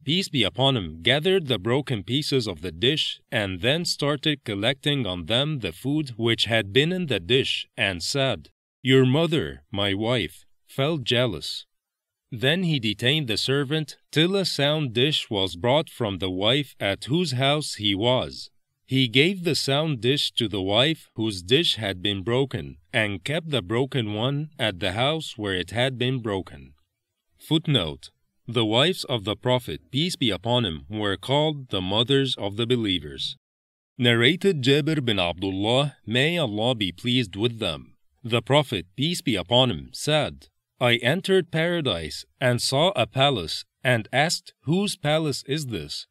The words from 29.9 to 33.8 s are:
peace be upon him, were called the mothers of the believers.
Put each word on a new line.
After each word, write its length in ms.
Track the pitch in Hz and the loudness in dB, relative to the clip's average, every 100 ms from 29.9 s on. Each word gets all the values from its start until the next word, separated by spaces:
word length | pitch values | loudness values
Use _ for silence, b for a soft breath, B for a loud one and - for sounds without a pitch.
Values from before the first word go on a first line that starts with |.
peace 240 | 131 175 - | -2 -2 0
be 140 | 123 | 0
upon 360 | 90 113 123 104 | 0 0 0 0
him, 200 | 78 71 | -4 -8
were 280 | 107 104 90 | -4 -2 -2
called 520 | - 143 156 147 127 | 0 0 0 -2 -6
the 120 | 98 | -4
mothers 540 | 92 107 120 139 135 123 | 0 0 2 2 0 -2
of 220 | 101 101 | -4 -4
the 100 | 117 | 0
believers. 680 | 123 107 87 73 67 - - _ _ _ _ | 0 2 -2 -4 -8 -10 -10 _ _ _ _